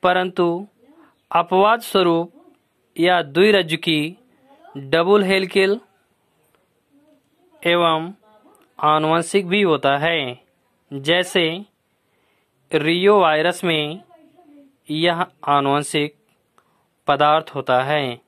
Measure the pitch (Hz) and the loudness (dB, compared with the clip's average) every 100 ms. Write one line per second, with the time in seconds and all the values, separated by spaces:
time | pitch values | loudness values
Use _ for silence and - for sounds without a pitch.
0 | 185 185 185 185 175 170 208 _ _ 294 | 2 0 -2 -2 -2 -2 -10 _ _ _
1 | _ _ _ 165 170 185 208 233 226 196 | _ _ _ -4 0 2 2 2 0 0
2 | 175 165 170 _ _ _ _ _ _ - | 2 0 -4 _ _ _ _ _ _ -2
3 | 170 180 151 143 202 202 175 160 - 156 | 0 0 -2 2 4 4 0 -4 -2 -2
4 | 151 185 _ _ _ - - 139 135 160 | -4 -10 _ _ _ -20 -20 -18 -4 0
5 | 175 208 190 190 190 196 190 214 _ _ | 4 2 2 0 0 0 0 -2 _ _
6 | _ _ _ _ _ _ _ _ _ _ | _ _ _ _ _ _ _ _ _ _
7 | _ _ _ _ _ _ 175 175 170 160 | _ _ _ _ _ _ -2 2 2 0
8 | 165 202 _ _ _ _ _ _ 151 151 | -4 -14 _ _ _ _ _ _ 0 2
9 | 156 165 165 196 180 196 196 151 139 139 | 2 0 0 -4 -2 0 2 2 0 0
10 | 156 165 131 123 _ _ _ _ _ 139 | 0 -2 -6 -10 _ _ _ _ _ -10
11 | 139 175 175 190 165 170 208 _ _ _ | -2 0 0 0 -2 -4 -14 _ _ _
12 | _ _ _ _ _ _ _ 156 151 175 | _ _ _ _ _ _ _ -2 0 0
13 | 190 208 170 151 160 170 180 160 151 175 | 4 4 4 2 0 -2 -2 -2 -4 -8
14 | - - _ _ _ - - _ _ 151 | -16 -20 _ _ _ -20 -20 _ _ -4
15 | 170 170 180 _ - 143 139 143 143 156 | -2 -2 -6 _ -2 0 2 -2 -2 -4
16 | 147 _ _ _ _ _ _ _ _ _ | -4 _ _ _ _ _ _ _ _ _
17 | - 139 147 156 156 143 131 127 135 151 | -4 2 4 2 -2 -10 -2 0 0 -2
18 | 135 117 | -4 -8